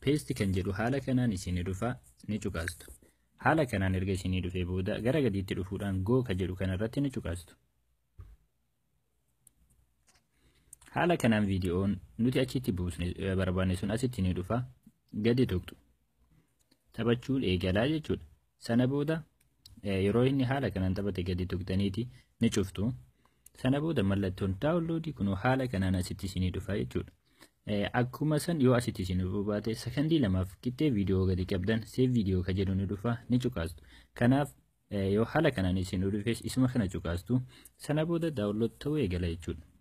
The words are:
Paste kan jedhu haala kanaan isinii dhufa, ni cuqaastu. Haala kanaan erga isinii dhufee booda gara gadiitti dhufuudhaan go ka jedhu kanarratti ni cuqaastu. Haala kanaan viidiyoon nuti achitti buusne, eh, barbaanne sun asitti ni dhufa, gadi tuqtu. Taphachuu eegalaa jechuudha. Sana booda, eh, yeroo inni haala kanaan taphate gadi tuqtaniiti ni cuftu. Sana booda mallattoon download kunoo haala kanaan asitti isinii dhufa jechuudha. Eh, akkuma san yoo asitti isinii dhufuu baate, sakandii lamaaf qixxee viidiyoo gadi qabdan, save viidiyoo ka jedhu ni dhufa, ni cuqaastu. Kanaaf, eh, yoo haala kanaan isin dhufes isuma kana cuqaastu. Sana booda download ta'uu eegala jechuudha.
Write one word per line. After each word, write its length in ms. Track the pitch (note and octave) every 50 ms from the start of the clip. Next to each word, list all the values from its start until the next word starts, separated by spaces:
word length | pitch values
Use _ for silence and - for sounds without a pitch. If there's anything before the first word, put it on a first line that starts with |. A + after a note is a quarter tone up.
| -
Paste 300 | C3 C#3+ D3+ - - C3+
kan 180 | - A2 G2 F#2
jedhu 200 | F#2 F2+ G2+ G2
haala 280 | G2+ A2 A#2+ C3 C#3
kanaan 320 | C3 - C3 B2 B2 A#2+ G#2
isinii 300 | F#2 - F#2 F2+ F2+ F2
dhufa, 260 | F#2 F#2 F#2 - A#2+ B2+ - _ - - _ - -
ni 100 | G#2 G#2+
cuqaastu. 520 | - G#2 - E2 E2 - - - - - - - - - _ _ _ _ _ _
Haala 240 | - B2 D3+ D#3+ D3+
kanaan 280 | B2+ - G2 F#2+ F#2+ F#2+
erga 180 | F#2 F#2 F#2+ G2
isinii 280 | F#2 - F#2 F#2 F#2 F2
dhufee 200 | F2+ E2 F#2 F#2
booda 360 | F2 F#2 F#2 F#2 G#2 G#2 -
gara 200 | G#2+ A#2 C#3 D#3+ C#3
gadiitti 320 | A#2+ G2 G2 F#2+ G2 -
dhufuudhaan 480 | - G2 F#2 G2+ G#2 G2+ G2+ F#2+ F#2+ F#2
go 180 | F#2+ A#2+ C3 B2
ka 120 | B2 G2
jedhu 220 | F#2 F#2+ F2 F2+
kanarratti 440 | F#2 G2 F#2+ F#2+ F#2 G#2+ G#2+ - -
ni 100 | C#3+ C#3
cuqaastu. 440 | C3 A#2 - - E2+ F#2 - - - _ _ _ _ _ _ _ _ _ _ _ _ _ - - - _ _ _ _ _ _ _ _ _ _ _ _ _ _ _ _ _ _ _ _ _ _ _ _ _ _ _ _ _ _ _ _ _ _ _ _ _ _ _ _ _ _ _ _ _ _ _ - _ - - -
Haala 220 | C3 D3+ F3 F3
kanaan 300 | D#3 - A#2+ A2 G#2+ G#2+
viidiyoon 500 | G2 G2 F#2 F2+ F2+ E2+ F2+ G2 G2 G2+ G2 - - - -
nuti 220 | A2 B2 C3 C#3+
achitti 320 | C3 B2+ - C3+ B2+ - G2+
buusne, 340 | F2 F2+ F2+ - - F2 F2+ - -
eh, 160 | - F#2+ F#2+
barbaanne 400 | F#2 F#2 F2+ F2+ F#2 F#2 F#2 F2+
sun 140 | F2+ - G2+
asitti 320 | G#2 A#2 - B2+ B2+ - F#2+
ni 100 | F2+ F2
dhufa, 240 | F2+ F2+ F#2 A2+ A#2+ B2+ - - _ _ - _ _ _ _ - G2+ G#2
gadi 220 | A2+ B2 B2+ B2+
tuqtu. 280 | - F#2+ F2+ F2+ - - - _ _ _ _ _ _ _ _ _ _ _ _ _ _ _ _ _ _ _ _ _ _ _
Taphachuu 440 | - A2 A#2 A#2 A#2+ - - C3 C#3 B2
eegalaa 440 | G2 F#2 F2+ - F#2 F#2 G2+ A2+ C#3+
jechuudha. 360 | D#3 D#3+ D3+ - F#2+ - - - - _ _ _ _ _
Sana 280 | - - A#2 A#2+ B2+
booda, 300 | C3 C3+ C#3+ D3 D3 D#3+ D#3+ D3+ _ _ _ _ _ _ _ _ - - - -
eh, 220 | G#2+ G2 F#2+ F#2
yeroo 200 | G2+ G2+ A#2 B2
inni 180 | C3 C3+ C#3 C3+
haala 260 | B2 C3+ C#3 C3+ G#2+
kanaan 240 | F#2 G2 F#2+ F#2 F#2
taphate 280 | F2+ G2+ G2+ F#2+ F#2+ F2
gadi 220 | F#2+ F#2 F2 F#2
tuqtaniiti 600 | F#2 - F2+ F#2 - F#2+ F#2+ G2+ G2+ G2 G#2+ A#2 B2 - - - _ _ _
ni 100 | - A2+
cuftu. 420 | - A2+ G2 G2 - - F#2+ A#2+ B2+ - - - _ _ _ _ _ _ _ - _
Sana 240 | - - B2+ C3+ C#3+
booda 220 | D3 E3 E3 C3+ G2
mallattoon 520 | G2 G2 G2 G2+ F#2+ F#2 - G#2 G2 F#2+ G2
download 500 | - D3 E3+ F3 E3 E3 E3 E3 D#3+ D#3 D3
kunoo 200 | - G2 G2+ G2
haala 320 | F#2+ - B2+ C3 C3 C3 B2
kanaan 260 | B2+ F#2+ F#2+ F#2 F#2
asitti 320 | F2+ F2+ - F2+ - -
isinii 240 | F#2+ F#2 F2+ F#2 F#2
dhufa 260 | E2 - - - G2 G#2+
jechuudha. 340 | B2 B2+ - - - - - _ _ _ _ _ - - _ _ _
Eh, 220 | - G#2+ G#2 G2+ - -
akkuma 460 | B2 B2 B2 - - C#3+ D3+ D#3 D3
san 220 | - - F3 D#3
yoo 140 | C3 B2+ B2+
asitti 280 | A#2 A#2+ - G#2 - F#2+
isinii 220 | F#2 F#2 F#2 F#2
dhufuu 200 | F#2 G2 G#2 G2+
baate, 300 | G#2 G#2 G#2 G#2 A#2 A2
sakandii 440 | A2+ - A#2+ - - - D#3+ E3 D#3+
lamaaf 360 | C3+ G2+ F#2 F#2 F#2+ F#2 - - -
qixxee 280 | B2 B2 - D#3 D#3 B2+
viidiyoo 320 | G2+ G2 F2+ F#2+ F#2+ F#2+
gadi 180 | F#2 F#2+ F2+ F#2
qabdan, 360 | F2+ G2+ F#2+ F#2 G2 A2 A2 A2+
save 200 | - - - B2+ B2+ B2+
viidiyoo 280 | A#2+ G2+ F#2+ F#2 F#2 F2
ka 100 | F#2 F#2
jedhu 220 | F#2+ G2 F#2+ F#2+
ni 120 | F#2+ G2
dhufa, 320 | G2 G#2+ F#2+ - A#2+ A#2+ A#2 - -
ni 100 | B2 B2+
cuqaastu. 440 | B2 A#2+ A#2 - E2 D#2+ - - - - - - - _ _
Kanaaf, 400 | - B2 B2 C3 C#3 D3 C#3 - _ _ _ _ _ _ _
eh, 220 | - G2+ G2 F#2+ G2
yoo 120 | G#2 A2+
haala 260 | A2 - D3+ E3 D#3
kanaan 260 | C3 - F#2+ F#2 F2+ F#2+
isin 220 | F#2 F2+ - F#2+ F2+
dhufes 420 | G2 G2 G#2+ G2+ A2+ A2+ - -
isuma 240 | A2 - B2+ C3 B2+
kana 180 | B2+ B2+ G#2+ F#2
cuqaastu. 520 | - - - E2 E2+ F2 - - A#2+ B2+ B2+ - - - - - _
Sana 280 | _ - - D3 D3+ D#3
booda 240 | E3+ E3+ E3 D#3+ E3
download 480 | D3+ B2+ G#2 G#2 G#2 G#2+ A2+ A2+ - -
ta'uu 200 | - C#3+ D3+ D#3
eegala 280 | C3+ F#2+ F2 F2 F2+
jechuudha. 380 | E2+ E2 E2 - - E2 D#2 - - _ _